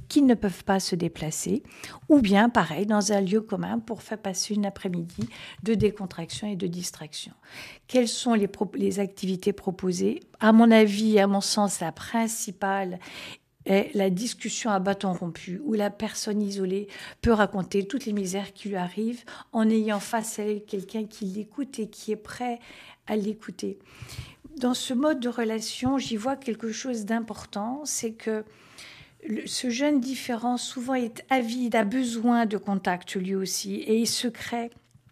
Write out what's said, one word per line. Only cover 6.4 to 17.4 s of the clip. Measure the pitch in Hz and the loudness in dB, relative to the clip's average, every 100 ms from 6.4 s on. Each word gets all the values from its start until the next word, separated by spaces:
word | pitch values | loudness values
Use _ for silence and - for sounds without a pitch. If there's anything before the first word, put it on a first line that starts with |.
| 208 | -6
et | 190 | -4
de | 185 | -4
distraction. | 175 175 - 156 - - - - - - - _ | -4 -8 -10 -14 -12 -14 -18 -20 -18 -18 -18 _
Quelles | 254 233 | 2 2
sont | - 247 | 0 2
les | 226 196 | 4 2
pro-, | - 190 - | 0 -4 0
les | 196 190 | 0 0
activités | 196 - 185 185 208 | -4 -2 -4 0 0
proposées ? | 202 - 180 185 180 190 302 - - | -2 -4 -2 -2 0 0 -2 -8 2
À | 220 | 8
mon | 220 233 | 10 10
avis, | 220 214 202 220 208 | 10 8 4 4 6
à | 196 | 6
mon | 196 | 2
sens, | - 214 202 - | 0 2 2 0
la | 165 | -4
principale | - - 233 226 226 - 180 196 196 190 180 - - - - _ _ - | -6 -4 -2 -2 -2 -8 -4 0 0 -2 -6 -12 -16 -16 -16 _ _ 2
est | 196 - | 4 4
la | 208 190 | 2 2
discussion | 180 240 - 220 - 240 | 2 -2 -6 -8 -4 0
à | 196 | 2
bâton | 185 196 196 | 2 0 0
rompu, | 175 175 160 - 180 | -2 -4 -8 -8 -8
où | 294 | -2
la | 220 202 | 0 0
personne | 202 214 - - 208 | -2 -6 -6 -2 -2
isolée | 202 196 190 190 202 - - - | -2 -2 -2 -2 -4 -12 -16 -2
peut | 233 | 2
raconter | 214 | 4